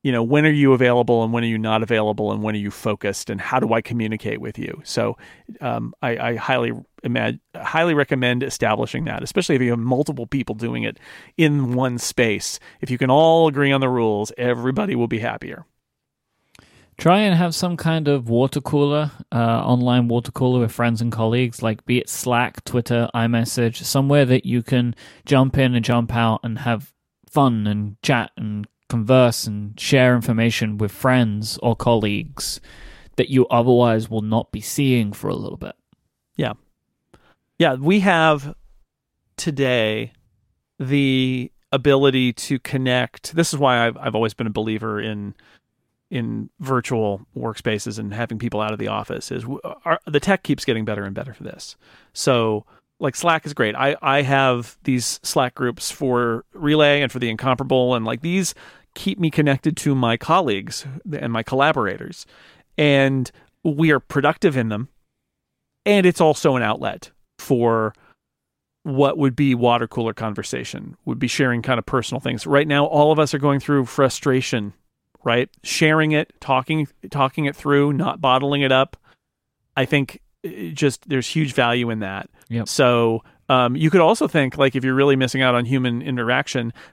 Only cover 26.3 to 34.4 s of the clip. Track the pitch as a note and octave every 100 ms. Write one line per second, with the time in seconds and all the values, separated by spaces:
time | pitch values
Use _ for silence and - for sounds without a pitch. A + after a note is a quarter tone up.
26.3 | A2 A#2 A2+ C3 A2+ - _ _ _ _
27.3 | D3 C3+ A2+ G#2 G#2 G#2 G2+ - B2 -
28.3 | - A2 G#2 G#2 _ - A#2 G#2+ C3 B2
29.3 | - A#2 G#2 G#2 G#2+ - C#3 B2+ B2 A2+
30.3 | A2+ A#2 - A2 G#2 G#2 - C3 B2+ A2+
31.3 | G#2 G#2+ - A#2+ A2+ B2 A#2 G#2 G#2 -
32.3 | - - - - - - - - - B2+
33.3 | C3 B2 A#2+ A#2+ A#2+ A#2+ A2 G#2+ A2+ G#2+
34.3 | A2+